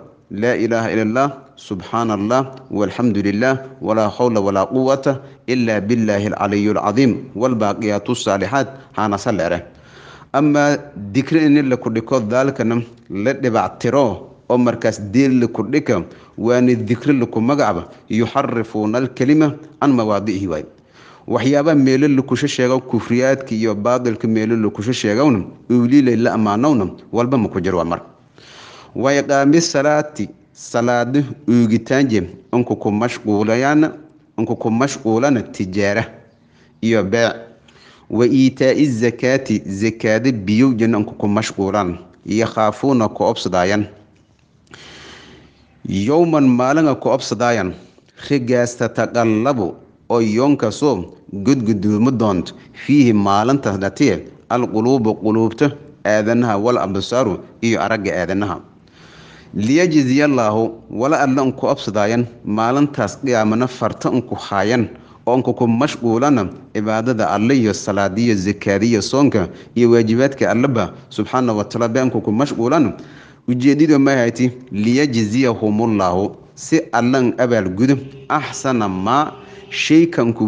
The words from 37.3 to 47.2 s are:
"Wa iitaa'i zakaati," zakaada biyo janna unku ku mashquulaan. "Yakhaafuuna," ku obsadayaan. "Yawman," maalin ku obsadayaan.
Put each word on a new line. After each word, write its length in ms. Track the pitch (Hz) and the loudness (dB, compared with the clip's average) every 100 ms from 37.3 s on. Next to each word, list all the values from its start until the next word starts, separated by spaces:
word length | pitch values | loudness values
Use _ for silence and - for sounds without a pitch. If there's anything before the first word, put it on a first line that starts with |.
| - - - _ - - - - | -2 -14 -20 _ -20 -20 -20 -6
"Wa 160 | 107 120 | 0 2
iitaa'i 580 | 135 131 131 131 110 147 | 4 4 2 0 2 2
zakaati," 760 | 113 120 117 127 131 135 107 | 2 -2 0 0 0 0 -4
zakaada 680 | - 98 113 113 113 110 127 | -2 -4 -4 -2 0 0 0
biyo 420 | 117 95 107 135 113 | -2 0 2 2 2
janna 220 | 113 117 | 0 0
unku 160 | 104 | -2
ku 120 | - 104 | -4 -2
mashquulaan. 680 | 104 - - 98 101 92 87 - - - | -2 -2 -4 -2 0 -2 -6 -12 -16 -4
"Yakhaafuuna," 840 | 104 110 113 107 - 139 127 107 | -2 -2 0 0 0 0 2 0
ku 160 | - | 0
obsadayaan. 600 | 92 113 95 90 90 104 98 - - _ _ _ _ _ _ - - - - - - - - _ _ _ - | -2 -2 -2 0 2 0 -2 -10 -20 _ _ _ _ _ _ -20 -20 -20 -20 -20 -20 -20 -20 _ _ _ -8
"Yawman," 560 | 95 104 156 170 156 135 | -4 0 2 4 4 4
maalin 460 | 123 127 151 156 127 | 4 2 2 2 0
ku 80 | 123 | 0
obsadayaan. 640 | 131 | -2